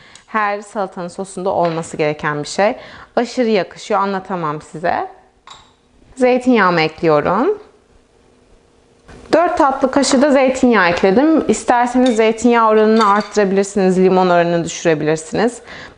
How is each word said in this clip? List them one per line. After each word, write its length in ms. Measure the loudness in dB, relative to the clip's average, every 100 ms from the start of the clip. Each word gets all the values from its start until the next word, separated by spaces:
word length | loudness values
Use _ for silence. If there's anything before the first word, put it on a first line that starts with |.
| -20 -20 _
her 340 | -4 -4 -6
salatanın 480 | -8 -8 -8 -8 -12
sosunda 420 | -10 -12 -8 -4
olması 460 | -2 -2 -4 -8 -2
gereken 460 | -2 -2 -6 -6
bir 60 | -6
şey. 280 | -2 -2 -2 -12 -20 -8 -4
Aşırı 320 | -4 -2 0
yakışıyor, 520 | 0 -2 -10 -4 -2
anlatamam 640 | -2 -4 -8 -6 -6 -8
size. 460 | -12 -6 -4 -2 -6 -12 _ _ -20 -20 _ _ _ _ _ -2
Zeytinyağımı 640 | 0 2 2 2 4 2
ekliyorum. 800 | -2 -2 0 2 2 0 -2 -4 -10 _ _ _ _ _ _ _ _ _ _ _ _ _ -20 -20 0
Dört 260 | 2 2 2
tatlı 320 | 0 2 0
kaşığı 320 | 0 2 2
da 80 | 4
zeytinyağı 580 | 4 2 2 2 4 2
ekledim. 560 | 2 2 4 2 2 0
İsterseniz 680 | -2 0 0 0 2 2 2
zeytinyağı 520 | 0 2 2 2 4
oranını 420 | 4 4 2 2
arttırabilirsiniz, 880 | 0 -2 -2 0 0 -2 0 0 4
limon 320 | 4 4 2
oranını 340 | 2 2 -2
düşürebilirsiniz. 1000 | -4 -4 -2 0 -2 -4 -4 -4 -4 -4 -16 -20 -20